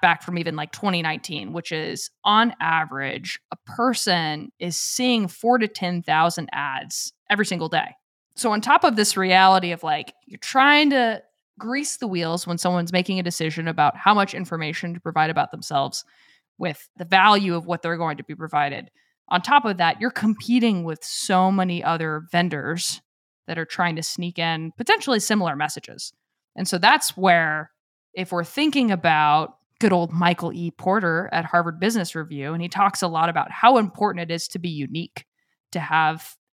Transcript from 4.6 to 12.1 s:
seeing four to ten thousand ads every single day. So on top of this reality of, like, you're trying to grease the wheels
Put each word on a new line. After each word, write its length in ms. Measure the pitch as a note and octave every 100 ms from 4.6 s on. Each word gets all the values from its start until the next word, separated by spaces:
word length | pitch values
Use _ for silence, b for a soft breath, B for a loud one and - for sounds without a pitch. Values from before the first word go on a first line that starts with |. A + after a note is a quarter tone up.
| F3 D#3+
seeing 500 | - - B3+ A#3+ F#3+
four 300 | - A3+ B3
to 80 | G#3+
ten 360 | - F3+ F3+
thousand 480 | E3+ D#3 E3 E3 D3+
ads 600 | - C#3+ C3+ - - - - -
every 160 | G#3 G#3+
single 220 | F3 D#3+
day. 260 | D#3+ - - _ _ _
So 180 | - A#3+
on 80 | G#3
top 240 | A#3 D#4
of 120 | E4 G#3+
this 200 | G#3 F#3+
reality 560 | F#3 F#3 F#3+ F#3+ F3+
of, 100 | E3+
like, 300 | E3 D3 - - _
you're 120 | -
trying 520 | - C4 C#4 D4 D4+
to 320 | C4+ A#3 A3 - _ _ -
grease 380 | A3 C4+ D4 -
the 100 |
wheels 380 | A3+